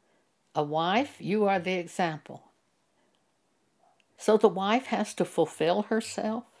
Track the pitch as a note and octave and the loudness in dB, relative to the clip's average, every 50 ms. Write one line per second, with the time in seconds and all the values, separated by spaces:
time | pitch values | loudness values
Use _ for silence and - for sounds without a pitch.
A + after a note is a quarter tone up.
0 | _ _ _ _ _ _ _ _ _ _ - D#3 D3+ D3 D3+ D#3 E3 F3 F#3+ A#3 | _ _ _ _ _ _ _ _ _ _ -4 -4 -2 -2 0 0 0 2 2 0
1 | - - - - - - G3 G#3+ G#3 G3 G3 F#3+ E3+ F#3 F#3 F3+ E3+ E3+ - - | 0 -2 -6 -10 -6 -2 0 2 2 2 2 0 0 -2 -4 -4 -4 -6 -4 -2
2 | F#3 E3 D#3 D3 - - - - - _ _ _ _ _ _ _ _ _ _ _ | -2 -2 -2 -6 -12 -16 -20 -20 -20 _ _ _ _ _ _ _ _ _ _ _
3 | _ _ _ _ _ _ _ _ _ _ _ _ _ _ _ _ _ _ _ _ | _ _ _ _ _ _ _ _ _ _ _ _ _ _ _ _ _ _ _ _
4 | _ _ _ _ - - G#3+ G#3+ A3+ G#3 E3+ F#3 F#3+ G3 A3 B3+ B3+ - - G3 | _ _ _ _ 2 4 4 6 6 4 4 2 2 2 2 2 2 0 -2 -2
5 | G#3 - - - F3+ - - - E3 D#3 - - D#3 D#3+ F3+ G#3 G#3 - A3+ A3 | -2 -4 -2 -2 -4 -2 0 0 0 0 0 -2 0 2 2 0 0 0 -2 -2
6 | A3+ - - - G#3 G#3+ A3 A#3 A#3 - _ _ | -2 -4 -6 -6 -4 -4 -4 -6 -8 -12 _ _